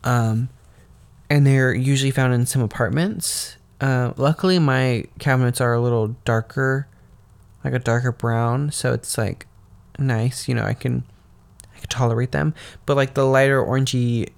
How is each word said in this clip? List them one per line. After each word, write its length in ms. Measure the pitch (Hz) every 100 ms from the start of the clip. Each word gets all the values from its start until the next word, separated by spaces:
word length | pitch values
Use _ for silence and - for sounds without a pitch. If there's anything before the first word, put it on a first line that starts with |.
Um, 460 | 123 120 113 110 127 - - - - - - - -
and 180 | 147 139
they're 280 | 135 131
usually 360 | 107 131 135 135
found 220 | 131 131
in 140 | 123 123
some 160 | 135
apartments. 920 | 110 - 113 135 185 214 - - - - _ -
Uh, 320 | 135 127 123 -
luckily, 420 | 139 160 185 185
my 460 | 147 131 131 117 - -
cabinets 420 | 147 127 123 120
are 140 | 123
a 60 | 120
little 280 | 120 117 107 120
darker, 640 | - 113 113 - 135 135 143 - - - - - - -
like, 80 | 135
a 60 | 123
darker 340 | 117 117 123
brown, 580 | - 117 117 117 123 147
so 220 | - 127
it's, 240 | 120 - -
like, 300 | 104 90 - - - - - -
nice, 500 | 135 113 120 - -
you 60 |
know, 100 | 120
I 100 | 104
can, 300 | 120 127 123 123 - - - - - -
I 40 | -
can 100 | -
tolerate 440 | - 120 117 123
them. 220 | 143 151 - - - -
But, 100 | 139
like, 180 | 135
the 100 | 139
lighter 400 | 135 131 135 135
orangey 680 | - 131 135 127 120 117 98